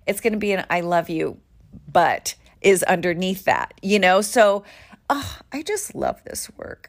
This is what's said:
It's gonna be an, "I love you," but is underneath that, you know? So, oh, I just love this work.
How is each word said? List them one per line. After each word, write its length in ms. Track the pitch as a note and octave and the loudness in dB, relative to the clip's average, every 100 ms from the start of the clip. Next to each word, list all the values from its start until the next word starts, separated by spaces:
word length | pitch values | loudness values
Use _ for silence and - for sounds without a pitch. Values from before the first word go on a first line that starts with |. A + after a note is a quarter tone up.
| - | -6
It's 140 | G3+ | -4
gonna 160 | A#3 G#3+ | -2 -2
be 160 | G#3 | -2
an, 140 | F#3+ - | -4 -2
"I 120 | F3 | -4
love 280 | F3 E3+ E3 | 0 -2 0
you," 300 | D#3+ D#3 - _ _ _ - D3 | -4 -4 -8 _ _ _ -20 0
but 440 | F3 D3+ G2 - - _ _ | 2 4 0 -6 -14 _ _
is 220 | G3 F#3 | 2 4
underneath 600 | - F3+ F3 E3+ F#3 F#3+ | 2 0 0 -2 -4 -4
that, 300 | - - - - | -2 -2 -2 -8
you 160 | F#3+ G#3 | 0 2
know? 240 | F#3 F#3+ | 4 4
So, 420 | G#3 B3+ G#3 G3+ - - - - - | 2 4 4 4 -6 -20 -20 -20 -6
oh, 280 | C#4+ - - - | -4 -4 -12 -12
I 100 | C#4 | -10
just 320 | D#4+ G#4 - | -6 -6 -8
love 260 | C#3+ B1+ - | -6 -6 -6
this 260 | - - - - | -12 -12 -12 -14
work. 320 | - - | -18 -18